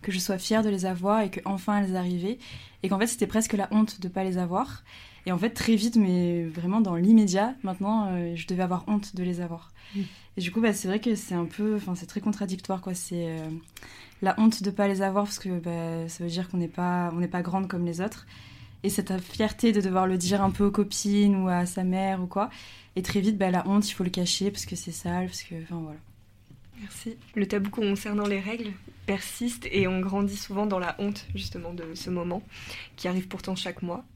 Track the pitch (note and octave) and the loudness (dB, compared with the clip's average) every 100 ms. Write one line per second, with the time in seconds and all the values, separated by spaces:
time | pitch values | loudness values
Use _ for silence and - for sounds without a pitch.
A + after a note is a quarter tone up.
0 | - F#3 F3+ F#3+ - A3 G#3+ G3 F#3 F#3 | -4 -4 -2 -2 2 2 4 2 0 0
1 | F#3 A3 G3+ F#3+ - G3 - G#3 G3 F#3 | 2 2 2 -2 -4 -4 0 2 2 0
2 | F3+ F3+ F#3 B3 - - - - F#3+ F#3+ | 0 0 -2 -4 -8 -16 -16 -6 -2 2
3 | A3+ A#3 G3+ A3 A3 G#3 G3 G#3+ G#3+ - | 0 0 0 2 2 0 2 2 2 0
4 | F#3 F3+ F#3+ F3+ F3+ F#3 C4 - - - | -6 -2 -2 0 0 0 -2 -6 -16 -20
5 | - - - F3+ G#3+ A3+ - A3+ A3 A#3 | -20 -12 -2 0 0 0 4 4 6 4
6 | G3 F3+ F3 E3+ E3 D#3+ F3 G#3+ G3+ E3+ | 6 4 2 0 -2 -4 0 2 2 4
7 | F#3 A3+ G#3 F#3 A3 C4 F#3+ F#3 G3+ A3 | 8 8 8 4 2 -2 -6 -2 0 0
8 | G#3 F3+ E3+ E3+ D#3+ F3+ F3+ F3+ - G#3 | 0 0 -2 -4 -4 -2 0 -2 0 -2
9 | G3+ F3+ F3+ F3 F3 E3 - - - G3 | -2 -4 -2 -2 -4 -8 -14 -20 -10 -6
10 | F#3 - - - F3+ G3 A3+ G#3 F#3 G3+ | -6 -8 -14 -6 -4 2 2 2 0 0
11 | A#3+ G#3+ - F3 E3+ - G#3+ G#3+ G3+ F3+ | 0 -2 -2 -2 -2 -2 0 0 -2 -6
12 | F3 - G3+ G#3 G3+ F#3 - F#3+ F#3 F3+ | -6 -4 -2 -2 -4 -6 -4 -6 -4 -8
13 | - F3 E3 D#3+ D#3+ D#3+ - - - - | -6 -4 -4 -4 -6 -8 -10 -20 -20 -20
14 | - - F#3+ F#3 A3 A3 G3+ G3 G3+ G3 | -20 -2 0 6 6 6 -2 2 2 2
15 | G3 F#3+ G3+ G3+ G3 F3+ E3 E3+ E3 E3 | 0 2 0 -4 -4 -4 -2 -4 -2 -4
16 | E3 E3 F3 E3+ F3+ F3+ E3+ - F3+ F3+ | -6 -6 -4 -4 -2 -2 -2 -2 0 0
17 | F3 E3+ F3 F3+ F3 F#3 F#3+ F#3 F3 E3+ | 0 0 -2 -2 -2 -2 -2 -2 -2 -2
18 | G3 - - - - - - - G3 G3+ | -4 -6 -18 -20 -20 -20 -20 -4 -2 0
19 | F#3+ F#3+ F3+ - G#3+ - A#3 G#3 F#3+ F#3 | 0 -2 -4 0 0 4 4 4 4 4
20 | F#3 F#3 F3+ G3+ G3 G3 G3+ G3+ G#3 - | 4 2 2 4 4 4 2 4 0 0
21 | G#3 G3+ G#3 F#3+ F#3 F3+ F3 F3+ F#3 F#3 | 2 6 6 6 4 2 0 0 0 2
22 | F#3+ F#3+ F3+ F#3+ A3+ - - - - - | 2 0 -2 -2 -2 -4 -18 -20 -8 -6
23 | F3+ G3+ G3 G#3 F#3+ F3+ F3 G3+ G3+ - | 0 2 2 4 4 2 4 4 2 0
24 | F#3 F#3 F3+ - G3 G3+ - E3+ - D#3+ | -2 0 0 2 0 -2 -8 -8 -8 -8
25 | F3 F3+ F#3 F3+ - E3 E3 E3+ D#3+ D3+ | -2 -2 -2 -6 -10 -12 -8 -8 -8 -12
26 | - - - - - - - - G3+ - | -18 -20 -20 -20 -20 -20 -20 -16 -14 -12
27 | - A3+ - - F#3+ G#3 G3+ G3+ G#3 G3 | -12 -12 -8 -2 0 0 -2 0 0 0
28 | G#3 G#3 G#3 G3+ F#3+ A3+ A3 F#3+ - - | 0 -2 0 0 -2 -6 -6 -8 -14 -16
29 | - G3 - - A#3+ A#3 - G3 F#3 F#3 | -4 -4 -4 -4 -4 -4 -2 2 2 2
30 | F#3+ F#3+ G3+ G3+ - G3 G#3 F#3+ F3 - | 0 0 0 -2 -6 -2 0 0 -2 -2
31 | G3+ G3+ - F#3+ - F3+ E3+ F3 E3 E3+ | -4 -4 -8 -8 -6 -8 -10 -10 -10 -10
32 | - F3+ F3 F3 - - - - - - | -4 -4 -2 -4 -8 -18 -14 -14 -16 -8
33 | F#3 F#3 F#3 F#3+ - F#3 F#3 F3+ F3 F3+ | -2 -2 -4 -8 -6 -6 -6 -6 -6 -6
34 | C4 | -10